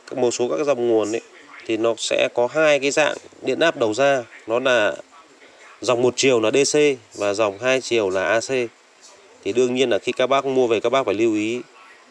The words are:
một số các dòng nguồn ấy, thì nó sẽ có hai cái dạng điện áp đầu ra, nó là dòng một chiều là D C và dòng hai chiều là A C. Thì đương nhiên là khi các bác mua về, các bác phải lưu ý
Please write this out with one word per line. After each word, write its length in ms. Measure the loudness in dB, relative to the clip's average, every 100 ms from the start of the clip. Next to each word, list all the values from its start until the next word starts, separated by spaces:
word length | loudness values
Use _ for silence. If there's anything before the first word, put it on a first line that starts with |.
| -12 -2
một 140 | -2
số 180 | 0 -2
các 180 | -2 -2
dòng 220 | 0 2
nguồn 240 | 2 0
ấy, 80 | -4 -8 -20 -20 -14 -6
thì 100 | -2
nó 180 | -2 -2
sẽ 300 | -4 -2 0
có 140 | 0 -2
hai 260 | 2 2 2
cái 100 | 0
dạng 260 | 0 0 -2 -10 -10
điện 180 | -6 0
áp 160 | 0 0
đầu 180 | -2
ra, 300 | 2 2 0 -4 -14 -4
nó 120 | -2
là 360 | 2 2 0 -2 -12 -20 -20 -20 -20 -20 -20 -8
dòng 220 | -2 2
một 120 | 2 2
chiều 240 | 2 2
là 100 | 2
D 60 | 2 2
C 40 | 2 2 0 -8
và 200 | -6 -2
dòng 240 | 0 -2 -2
hai 220 | -2 -2
chiều 300 | 0 0 0
là 160 | 0 0
A 140 | 0
C. 100 | -2 -4 -4 -10 _ _ -20 -20 -20 -10
Thì 80 | -4
đương 220 | 0 0
nhiên 160 | 0 0
là 80 | 0
khi 140 | -2
các 140 | -2 0
bác 200 | 0 0
mua 200 | 0 2
về, 140 | 0
các 100 | 0
bác 160 | 0 0
phải 80 |
lưu 200 | 0 0
ý 260 | 0 -2 -6 -10 -20 -20 -20 -20